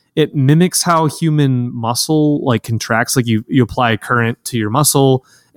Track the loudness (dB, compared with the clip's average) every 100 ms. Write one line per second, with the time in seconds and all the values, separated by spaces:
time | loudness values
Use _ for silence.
0 | _ -2 -2 0 2 4 2 0 0 0
1 | 0 -2 -2 0 2 0 -4 -4 -4 -4
2 | 0 0 2 0 0 -2 -2 -6 -2 0
3 | 0 0 0 -2 0 0 0 0 -2 -2
4 | -2 -2 -2 -4 -8 -6 -2 0 0 2
5 | 2 2 -2 _ _